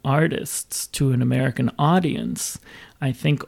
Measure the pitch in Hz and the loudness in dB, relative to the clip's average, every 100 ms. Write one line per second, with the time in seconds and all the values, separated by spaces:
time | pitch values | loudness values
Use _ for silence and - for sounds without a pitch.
0 | 135 147 160 - - - - - - - | 0 2 2 0 -6 -8 -8 -8 -8 0
1 | 139 123 127 127 131 123 123 - 147 180 | 2 2 2 2 0 0 -2 2 2 4
2 | 160 - - - - - - - - _ | 2 -2 -4 -6 -6 -10 -18 -20 -20 _
3 | 139 123 147 143 | -4 0 0 0